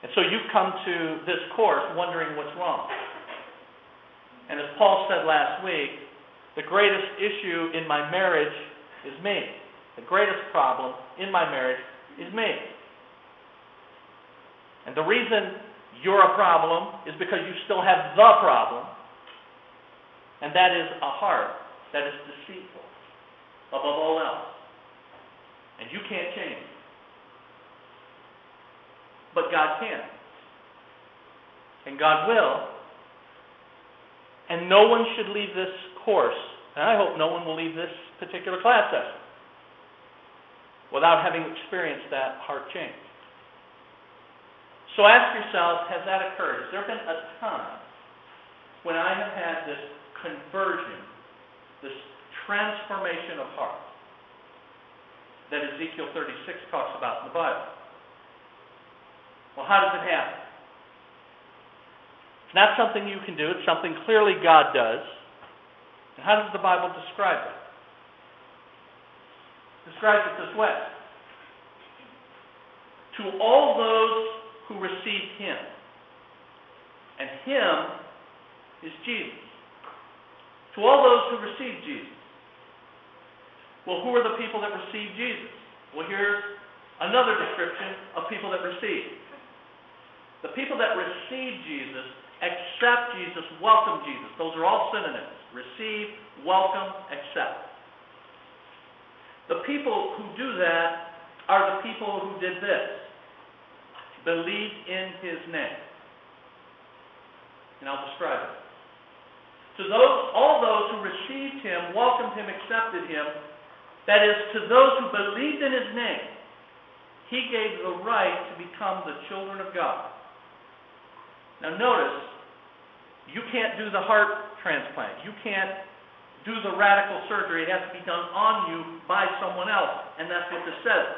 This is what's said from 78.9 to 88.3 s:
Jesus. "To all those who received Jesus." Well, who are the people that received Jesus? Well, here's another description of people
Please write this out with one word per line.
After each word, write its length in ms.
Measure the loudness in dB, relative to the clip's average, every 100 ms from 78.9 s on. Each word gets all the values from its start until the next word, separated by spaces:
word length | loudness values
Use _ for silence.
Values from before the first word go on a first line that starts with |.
| -12
Jesus. 340 | -8 -8 -8 -14 -20 -20 -20 -20 -20 -20 -20 -20 -20 -20 -20 -20 -18
"To 120 | 2 6
all 160 | 8
those 280 | 10 8 4
who 60 | -6
received 400 | -8 -10 -10 -10
Jesus." 320 | -10 -12 -12 -20 -20 -20 -20 -20 -20 -20 -20 -20 -20 -20 -20 -20 -20 -20 -20 -18
Well, 160 | -8 -4
who 140 | 2
are 80 | 4
the 140 | 4 -2
people 240 | -4 -4
that 120 | -4
received 440 | -6 -10 -10 -10 -6
Jesus? 340 | -6 -6 -12 -20 -20 -20 -16
Well, 140 | -10 -8
here's 360 | -2 0 0 -4 -14 -20 -20 -20 -8
another 360 | 2 4 4 0
description 600 | -2 -4 -6 -6 -10 -12 -12
of 140 | -10
people 220 | -8